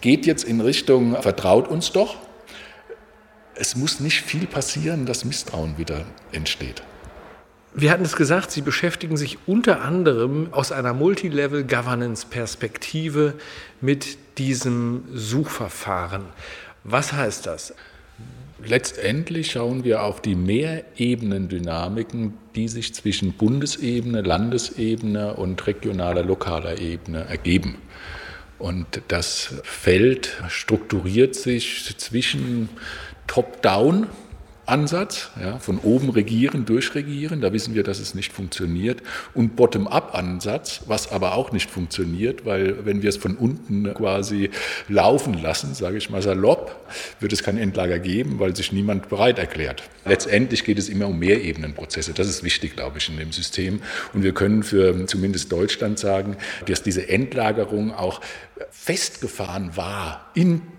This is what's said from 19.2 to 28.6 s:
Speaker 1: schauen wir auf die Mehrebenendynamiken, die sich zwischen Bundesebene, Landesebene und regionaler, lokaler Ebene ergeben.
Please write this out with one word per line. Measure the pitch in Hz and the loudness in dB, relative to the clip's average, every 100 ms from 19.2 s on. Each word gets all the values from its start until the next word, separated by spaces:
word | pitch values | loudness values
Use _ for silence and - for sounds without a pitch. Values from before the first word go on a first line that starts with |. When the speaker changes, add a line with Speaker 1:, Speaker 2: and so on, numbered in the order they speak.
| 170 165 151 | -2 -4 -4
Speaker 1:
schauen | 127 117 127 | -2 -2 0
wir | 123 110 | 2 2
auf | 104 101 | 2 -2
die | 110 92 | 0 2
Mehrebenendynamiken, | 92 110 156 160 - - 123 123 113 98 92 90 87 82 85 107 113 120 110 104 - | 2 2 0 -4 -10 -2 0 0 0 -2 -2 -4 -4 -4 -4 -4 -6 -4 -6 -6 -10
die | - 113 | -4 -4
sich | 113 113 | -4 -8
zwischen | - 107 95 95 | -4 -2 0 -2
Bundesebene, | - 107 135 147 - 127 120 117 117 | 2 2 4 0 -2 -2 -2 -2 -2
Landesebene | 92 82 113 120 - - 110 113 113 104 104 | 2 2 2 0 -2 -2 -2 0 0 -2 -2
und | 104 95 92 - | -4 -4 -2 -2
regionaler, | 104 110 95 87 87 | -2 -2 -2 0 2
lokaler | 87 95 - 82 85 80 | 2 0 0 -2 -4 -4
Ebene | 85 85 - 80 82 | -4 -6 -6 -8 -6
ergeben. | 82 - 90 80 - - - - - - - - - | -4 2 4 2 -8 -14 -18 -14 -14 -14 -16 -18 -10